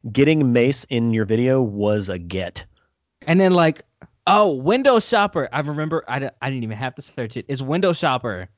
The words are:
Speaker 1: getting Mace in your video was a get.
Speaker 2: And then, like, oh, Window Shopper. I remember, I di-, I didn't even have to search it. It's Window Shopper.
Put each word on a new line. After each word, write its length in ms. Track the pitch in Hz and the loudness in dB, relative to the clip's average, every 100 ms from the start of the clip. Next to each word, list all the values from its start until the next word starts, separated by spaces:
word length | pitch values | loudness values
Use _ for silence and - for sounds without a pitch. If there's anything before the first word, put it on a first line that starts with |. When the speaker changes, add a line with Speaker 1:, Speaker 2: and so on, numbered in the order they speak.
| 123 | -4
Speaker 1:
getting 420 | 107 139 156 135 | 2 4 4 4
Mace 320 | 120 120 - - | 4 2 0 -4
in 220 | 123 117 | -2 0
your 120 | 110 | 0
video 380 | 101 110 123 131 | 0 0 2 2
was 460 | 120 101 104 107 98 | 0 0 0 0 -2
a 100 | 92 | -8
get. 460 | 87 92 87 - - _ _ _ _ _ - | -6 -8 -8 -10 -18 _ _ _ _ _ 0
Speaker 2:
And 120 | 175 | 2
then, 140 | 190 | 4
like, 300 | 180 160 - - _ - _ - | 4 2 0 -12 _ -20 _ 2
oh, 260 | 208 208 | 4 4
Window 460 | 139 135 262 269 240 | 2 0 2 4 2
Shopper. 500 | - 226 202 175 135 | 2 0 0 -2 -4
I 80 | 143 | -4
remember, 440 | 147 147 156 160 - | -4 -4 -4 -4 -4
I 100 | 127 | -6
di-, 120 | 135 _ | -6 _
I 80 | 131 | -6
didn't 140 | 135 | -6
even 120 | 110 107 | -6 -6
have 180 | 131 - | -8 -10
to 60 | |
search 340 | - - 117 120 | -16 -10 -8 -10
it. 100 | - | -8
It's 140 | 135 | -8
Window 300 | 135 165 190 | -4 0 0
Shopper. 560 | 165 160 127 120 90 90 | 0 -2 -2 -4 -10 -12